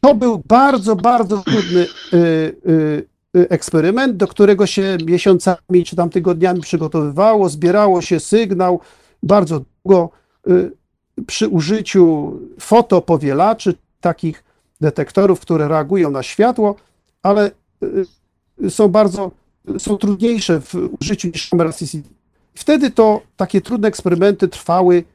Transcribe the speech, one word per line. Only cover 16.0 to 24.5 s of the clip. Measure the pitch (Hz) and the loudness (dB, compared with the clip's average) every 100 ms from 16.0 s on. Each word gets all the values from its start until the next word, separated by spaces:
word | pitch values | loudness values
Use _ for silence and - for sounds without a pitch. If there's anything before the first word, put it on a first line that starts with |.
| 160 | -2
na | 135 | -4
światło, | 123 - 220 247 208 202 _ _ _ _ | -8 0 0 0 -2 -4 _ _ _ _
ale, | 185 202 202 - _ _ - - 185 _ _ _ _ _ | 0 2 0 -4 _ _ -8 -6 -8 _ _ _ _ _
y, | 208 | -8
są | - 208 | 0 2
bardzo, | 190 208 190 190 _ _ _ - 196 | 4 0 -2 -10 _ _ _ -12 -10
są | - 202 | -6 -4
trudniejsze | 202 196 233 226 - 160 | -2 -2 -2 -2 -2 -4
w | - 175 - - | -4 -8 -8 -8
użyciu | 147 208 180 | -8 -6 -6
niż | - - | -10 -4
kamera | 175 165 | -2 -2
C | 151 160 | -4 -12
C | 156 | -12
D. | 147 _ _ _ _ | -16 _ _ _ _
Wtedy | - - 302 269 | -12 0 0 2
to | - 220 208 _ _ | 2 2 2 _ _
takie | 185 196 | -2 -2
trudne | - 233 214 | -2 -2 -2
eksperymenty | 202 185 170 196 202 | -2 -2 0 0 0
trwały | 180 | -4